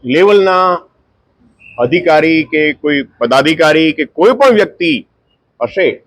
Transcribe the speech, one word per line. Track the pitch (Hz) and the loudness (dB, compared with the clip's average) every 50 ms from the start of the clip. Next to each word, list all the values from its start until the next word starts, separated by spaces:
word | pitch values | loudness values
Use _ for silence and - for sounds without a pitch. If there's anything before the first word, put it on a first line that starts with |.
| _ | _
લેવલના | 120 131 156 185 208 208 202 190 190 185 185 185 185 175 170 - _ _ _ _ _ _ _ _ _ _ _ _ _ _ _ - - - - | -2 0 2 2 4 4 2 2 2 0 0 0 0 -2 -4 -8 _ _ _ _ _ _ _ _ _ _ _ _ _ _ _ -20 -20 -6 -6
અધિકારી | 120 123 160 180 175 175 156 151 151 160 165 160 151 | -4 -2 -2 -2 0 2 2 2 2 0 -2 -2 -4
કે | 123 - 156 151 151 147 | -4 -4 -2 -2 -2 -4
કોઈ | _ - 147 147 143 135 - _ _ | _ -6 -4 -4 -4 -6 -8 _ _
પદાધિકારી | 127 117 123 135 139 151 160 156 160 156 151 156 160 160 156 | -4 0 0 0 0 0 0 0 0 2 2 2 0 0 -2
કે | 156 151 - _ | -4 -8 -10 _
કોઈ | - 170 220 254 | 0 2 2 2
પણ | 233 277 262 240 | 4 2 2 4
વ્યક્તિ | 214 196 160 - _ 175 170 151 110 - _ _ _ _ _ _ _ _ _ _ _ | 2 0 -2 -4 _ -4 -4 -4 -4 -6 _ _ _ _ _ _ _ _ _ _ _
હશે | 120 120 - 196 185 135 - - _ | -8 -6 -4 -2 -2 -2 -2 -4 _